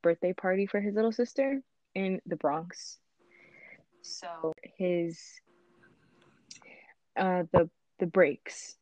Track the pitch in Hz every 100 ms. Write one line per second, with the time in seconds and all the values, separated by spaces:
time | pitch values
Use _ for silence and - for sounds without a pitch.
0 | 170 170 180 185 185 190 196 208 208 202
1 | 226 220 240 - 269 277 - _ _ 196
2 | 190 185 - 165 147 151 175 - - -
3 | _ _ _ - - - - - _ _
4 | - - 175 170 165 - - - 185 175
5 | 170 165 - - _ _ _ _ - _
6 | _ _ - _ _ - - - - -
7 | _ - 190 180 165 175 165 _ _ _
8 | 175 190 151 139 - - - -